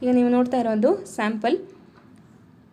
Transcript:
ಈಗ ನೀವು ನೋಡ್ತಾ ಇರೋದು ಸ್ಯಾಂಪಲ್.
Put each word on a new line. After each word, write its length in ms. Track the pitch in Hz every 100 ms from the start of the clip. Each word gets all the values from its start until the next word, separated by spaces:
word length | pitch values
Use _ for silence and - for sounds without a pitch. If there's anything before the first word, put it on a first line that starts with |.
ಈಗ 60 | 247
ನೀವು 180 | 247 247
ನೋಡ್ತಾ 280 | 247 247 254
ಇರೋದು 480 | 226 214 240 403 -
ಸ್ಯಾಂಪಲ್. 520 | - 214 220 233 359 - - - - - - - - - - -